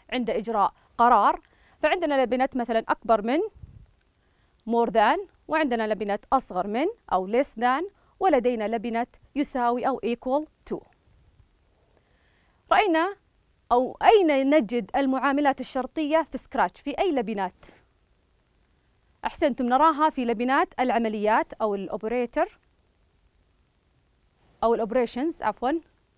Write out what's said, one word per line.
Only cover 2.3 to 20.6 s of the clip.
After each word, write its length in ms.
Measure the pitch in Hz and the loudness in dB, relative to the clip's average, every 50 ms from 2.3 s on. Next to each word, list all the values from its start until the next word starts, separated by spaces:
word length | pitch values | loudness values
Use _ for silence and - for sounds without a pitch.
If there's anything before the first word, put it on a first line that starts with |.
| 247 247 262 285 - | 0 0 0 -2 -2
مثلا 240 | 254 233 - 233 226 | -4 -4 -2 -2 -2
أكبر 420 | 226 - - - - - 226 214 | 0 -2 -4 -2 2 2 2 2
من، 180 | 202 226 262 320 427 427 - - - - - - - - _ _ _ _ _ _ _ _ _ _ _ _ _ _ _ 214 | 2 0 0 0 -2 -4 -8 -14 -20 -20 -20 -20 -20 -20 _ _ _ _ _ _ _ _ _ _ _ _ _ _ _ -2
more 200 | 233 233 233 226 | 0 0 0 2
than، 300 | 180 226 208 226 294 381 403 - _ _ _ - | 2 4 4 4 2 0 -4 -8 _ _ _ -4
وعندنا 400 | 302 311 320 262 240 226 220 214 | -2 -2 0 0 0 -2 -2 -2
لبنة 320 | 214 196 220 202 196 214 - _ - | -4 -4 -2 -4 -4 -6 -2 _ -2
أصغر 340 | 262 - - 190 180 180 208 | -2 -2 -2 -4 -4 -4 -2
من 180 | 208 240 302 392 466 - _ - - | -2 -2 -2 -2 -4 -8 _ -2 -2
أو 140 | 185 185 190 | -2 -2 0
less 200 | 220 247 285 - - 214 | 0 0 -2 -2 -4 -4
than، 220 | 233 247 254 285 359 403 - _ _ _ _ - | -2 0 0 -2 -4 -8 -12 _ _ _ _ -2
ولدينا 480 | 381 381 302 254 208 247 247 226 208 214 | 2 2 2 4 2 0 0 -2 -2 -4
لبنة 400 | 226 233 196 240 226 226 247 - - _ _ _ - | -4 -4 -4 -4 -4 -4 -4 -6 -10 _ _ _ -6
يساوي 520 | 269 285 - - 262 240 240 240 247 - 262 | -6 -6 -4 -4 -2 0 0 0 0 -2 -2
أو 140 | 262 - - | -4 -2 -4
equal 400 | 233 233 - - 254 254 294 311 - _ _ _ - 202 | -4 -6 -4 -4 -2 -2 -2 -4 -6 _ _ _ -10 -10
to. 40 | - - _ _ _ _ _ _ _ _ _ _ _ _ _ _ _ _ _ _ _ _ _ _ _ _ _ _ _ _ _ _ _ _ _ _ _ _ _ | -10 -10 _ _ _ _ _ _ _ _ _ _ _ _ _ _ _ _ _ _ _ _ _ _ _ _ _ _ _ _ _ _ _ _ _ _ _ _ _
رأينا 440 | - 349 440 392 320 320 330 381 403 - _ _ _ _ _ _ _ _ _ - | 2 2 4 4 2 2 0 -2 -4 -8 _ _ _ _ _ _ _ _ _ 0
أو 260 | 233 247 254 - - - - | 0 0 0 0 -4 2 4
أين 460 | 330 466 415 370 311 285 269 269 269 | 6 6 6 6 4 2 2 2 4
نجد 420 | 294 311 233 185 240 240 196 - - | 4 2 2 2 -2 -4 -4 -2 -2
المعاملات 640 | 277 277 262 262 262 226 277 277 285 294 277 269 - | -2 0 0 -2 0 0 0 0 2 2 0 0 -2
الشرطية 680 | 254 - - 262 247 254 - 320 311 277 311 320 302 - | -6 -8 -6 -6 -8 -6 -6 -6 -2 0 0 0 0 -2
في 60 | - 254 | -8 -12
سكراتش؟ 440 | - - - 254 196 180 - - | -12 -6 -2 -2 -2 -2 -4 -8
في 180 | - 277 285 - | -10 -8 -4 -2
أي 120 | 392 381 | -2 0
لبنات؟ 540 | 294 262 214 202 226 202 190 180 - _ - - - _ _ _ _ _ _ _ _ _ _ _ _ _ _ _ _ _ _ _ _ _ _ _ _ _ _ _ _ _ - | 0 -2 -2 -4 -4 -4 -6 -6 -8 _ -20 -20 -20 _ _ _ _ _ _ _ _ _ _ _ _ _ _ _ _ _ _ _ _ _ _ _ _ _ _ _ _ _ -10
أحسنتم، 400 | 233 - - 339 294 240 - 254 | -10 -2 0 0 0 0 0 0
نراها 440 | 233 247 269 302 320 302 269 311 311 | 2 4 4 4 4 4 4 0 0
في 160 | - 269 247 | 0 0 -2
لبنات 480 | 233 233 202 247 254 262 294 | -2 -2 -2 -2 0 0 0